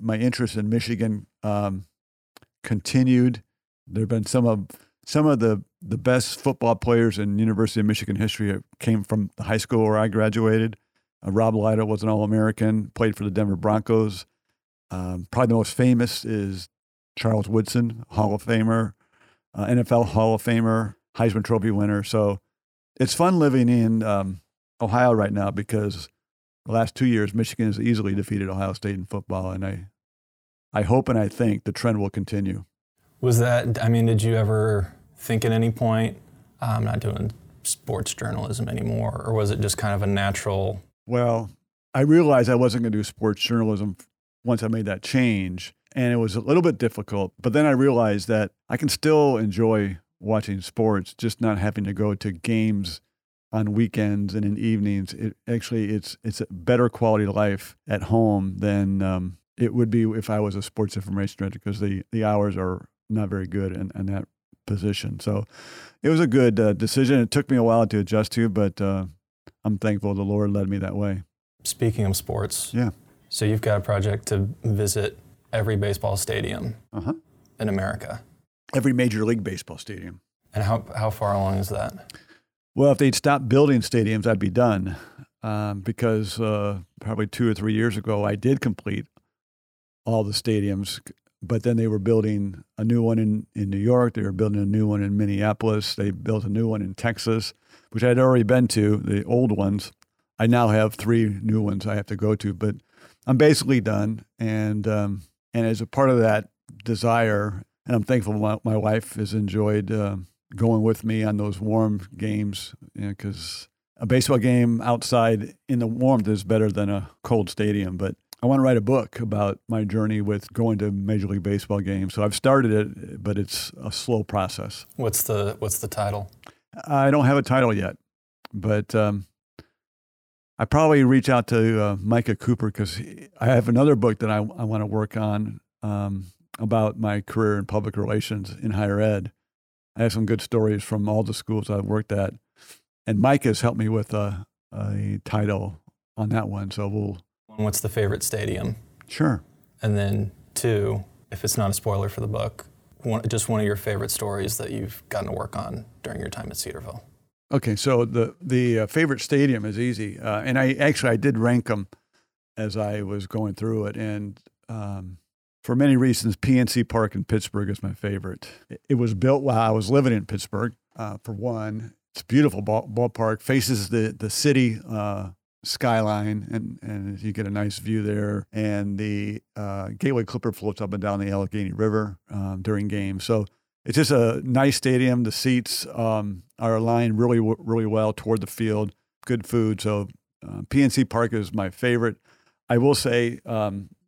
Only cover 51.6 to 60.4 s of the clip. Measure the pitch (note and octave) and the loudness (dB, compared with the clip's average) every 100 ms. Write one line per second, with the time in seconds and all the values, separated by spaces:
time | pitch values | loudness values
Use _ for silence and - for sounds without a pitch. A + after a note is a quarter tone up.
51.6 | G2+ G2+ G2 F#2+ G#2 G2 G#2+ F2 - A2+ | -2 -2 -4 -2 -2 -2 -6 -6 -2 0
52.6 | A2 G#2 F#2 D#2+ _ _ _ _ _ A2 | 2 0 -4 -10 _ _ _ _ _ -4
53.6 | G#2+ G#2 A2+ - G#2+ G#2 G2+ G#2 G#2 G#2 | 0 0 0 0 0 0 -4 -2 -2 -2
54.6 | A2+ A2 G#2 G2+ F#2 - A2 - - A#2 | -2 0 0 -2 -4 -6 -8 -8 -4 -4
55.6 | - A#2 G#2 G#2+ - - A2+ - G#2+ F#2 | -2 -4 -2 -4 -6 -10 -8 -8 -8 -6
56.6 | E2+ B2 A#2+ - A2+ G#2+ G#2 G2+ G#2 G2 | 0 4 2 2 2 2 2 0 0 -2
57.6 | - - - G#2 F#2+ A2+ A2 G2+ F#2+ F#2+ | -8 -16 -4 -4 2 2 4 2 0 -2
58.6 | G2+ G2+ G2 G2 F#2+ F#2 F#2 F2+ _ - | -2 0 0 0 0 -2 -4 -10 _ -4
59.6 | A#2+ B2 A#2 A#2 A2 A2 G#2+ G#2+ | -2 2 2 2 0 -2 -2 -2